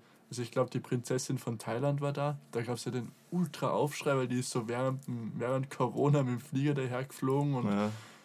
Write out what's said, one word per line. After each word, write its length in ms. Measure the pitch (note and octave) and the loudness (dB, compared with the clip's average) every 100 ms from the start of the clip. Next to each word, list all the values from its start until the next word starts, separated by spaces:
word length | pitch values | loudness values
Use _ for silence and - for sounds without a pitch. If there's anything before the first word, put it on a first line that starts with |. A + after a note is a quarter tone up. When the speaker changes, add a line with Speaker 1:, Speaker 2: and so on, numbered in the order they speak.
| - - - | -8 -20 -10
Speaker 1:
Also 140 | B2 | -6
ich 80 | A#2 | -2
glaub, 200 | C3 B2 | 2 2
die 80 | B2+ | 0
Prinzessin 580 | - B2+ - B2+ - C3 | -2 -2 0 -2 0 -4
von 200 | - A#2 | -2 -4
Thailand 420 | - A#2 C#3+ C#3+ | -2 0 0 2
war 120 | C#3+ | 0
da, 240 | C#3 C#3+ C#3+ - | 0 -2 -2 -4
da 120 | A#2 | -4
gab's 220 | A#2+ A#2+ | -2 -4
ja 60 | - | -2
den 220 | B2 A2 - - | -4 -6 -10 -4
Ultra-Aufschrei, 840 | F3 F3 - C3 F2+ D3 - D3+ C3+ | 0 0 0 0 2 2 0 2 2
weil 120 | B2+ | 2
die 120 | B2 | 0
ist 100 | B2 | 0
so 180 | B2+ A2+ | -2 -2
während 380 | A#2+ C3 C3 - | 0 0 -2 -4
dem, 260 | A#2+ A2 - | -6 -4 -2
während 340 | A#2+ C3 C3 | 0 0 -2
Corona 520 | - B2 A2 C#3 D3 | 0 0 4 4 6
mit 80 | B2+ | 4
dem 60 | A#2+ | 0
Flieger 340 | - C3 D3 | -2 0 2
daher 300 | C#3 C3 B2+ | 2 0 -2
geflogen 500 | C3+ - C3+ C#3 C#3+ | -6 -2 2 2 2
und 120 | C3 G#2+ | 2 2
Speaker 2:
Ja. 200 | G2+ G#2 A2 - - | 2 2 -2 -12 -20